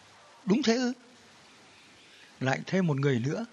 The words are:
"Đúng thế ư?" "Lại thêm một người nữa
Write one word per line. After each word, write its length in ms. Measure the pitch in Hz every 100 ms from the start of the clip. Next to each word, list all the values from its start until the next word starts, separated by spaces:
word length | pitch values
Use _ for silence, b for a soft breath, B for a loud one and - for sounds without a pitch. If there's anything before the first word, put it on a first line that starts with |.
| - - - - -
"Đúng 180 | 214
thế 120 | 240 233
ư?" 180 | 254 254 - - - - - - - - - - B B B -
"Lại 200 | 131 135 -
thêm 220 | 185 180
một 100 | 135
người 220 | 143 127
nữa 260 | 127 190 233